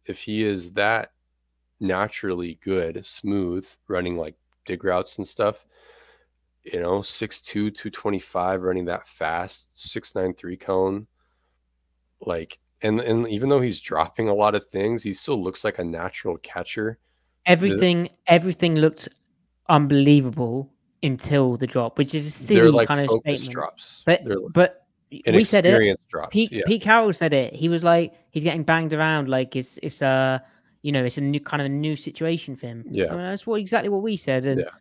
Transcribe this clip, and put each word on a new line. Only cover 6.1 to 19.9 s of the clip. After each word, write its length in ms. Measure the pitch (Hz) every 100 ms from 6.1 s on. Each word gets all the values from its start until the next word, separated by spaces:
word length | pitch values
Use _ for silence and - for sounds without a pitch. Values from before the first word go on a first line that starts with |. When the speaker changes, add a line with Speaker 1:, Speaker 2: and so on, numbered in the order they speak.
| _ _ _ _ _
Speaker 1:
you 160 | - 90
know, 220 | 85 98
six 400 | 101 - 110 -
two, 300 | - 104 104
two 180 | 104 107
twenty-five, 720 | - 107 98 - 92 90 95
running 240 | 90 92 87
that 220 | 87 -
fast, 600 | - 78 82 92 - -
six 400 | - - 110 -
nine 200 | - 92
three 240 | 90 87 92
cone, 500 | - 95 95 98 110 _ _ _ _ _ _ _ _ _ _ _
like, 380 | - 85 82 - _ _
and, 180 | 110 110
and 280 | 123 113 117
even 200 | 104 135
though 120 | 143
he's 180 | 123 -
dropping 480 | - 78 80 - 110
a 80 | 101
lot 200 | 104 104
of 100 | -
things, 360 | 98 104 117
he 120 | 107
still 280 | 92 - 127
looks 220 | 90 92
like 160 | 107 98
a 40 |
natural 540 | 87 82 90 - 98 82
catcher. 600 | - 90 87 - 107 117 _ _ _ _ -
The 60 |
Speaker 2:
Everything, 580 | 170 196 196 185 170 175 - -
everything 480 | 170 185 170 175 156
looked 320 | 156 156 - - _ _ _ _ -
unbelievable 1000 | 151 147